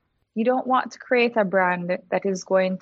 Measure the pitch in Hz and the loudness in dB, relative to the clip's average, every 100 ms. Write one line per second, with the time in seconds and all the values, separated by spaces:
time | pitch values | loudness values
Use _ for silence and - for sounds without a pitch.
0 | _ _ _ - 226 254 247 254 - - | _ _ _ -4 0 0 0 0 -2 -8
1 | - 247 240 240 202 190 180 180 175 180 | -2 0 2 2 0 2 2 0 -2 -6
2 | - 185 196 185 - 190 185 185 | -4 -4 -2 -4 0 2 2 -2